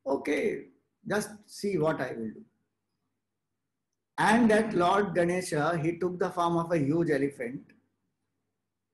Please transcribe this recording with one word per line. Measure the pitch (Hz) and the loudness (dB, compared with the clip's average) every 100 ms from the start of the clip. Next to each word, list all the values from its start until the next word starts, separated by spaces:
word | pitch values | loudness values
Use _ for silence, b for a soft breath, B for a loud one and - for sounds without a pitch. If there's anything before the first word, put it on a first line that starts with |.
| 269 | -6
Okay, | - 285 - 214 - - _ _ _ - | -4 -2 -2 -2 -4 -10 _ _ _ -6
just | 208 208 - - | -4 -6 -12 -20
see | - 202 175 | -8 -4 0
what | 156 147 | 0 -2
I | 127 | -4
will | 117 110 | -6 -10
do." | - - _ _ _ _ _ _ _ _ _ _ _ _ _ _ _ _ - | -12 -20 _ _ _ _ _ _ _ _ _ _ _ _ _ _ _ _ 0
And | 185 233 220 | 2 4 6
that | 214 220 | 4 2
Lord | 175 175 196 190 | 2 4 4 2
Ganesha, | 175 170 180 175 151 151 170 | 2 2 0 -2 -2 0 0
he | 165 170 | -2 -2
took | 180 180 | -4 -2
the | 180 | -2
form | 180 170 170 | 0 0 0
of | 165 | 2
a | 170 | 0
huge | 135 165 165 | 2 2 2
elephant | 135 139 139 120 139 - _ _ _ _ _ _ _ _ _ _ _ _ | 2 0 -4 -10 -10 -16 _ _ _ _ _ _ _ _ _ _ _ _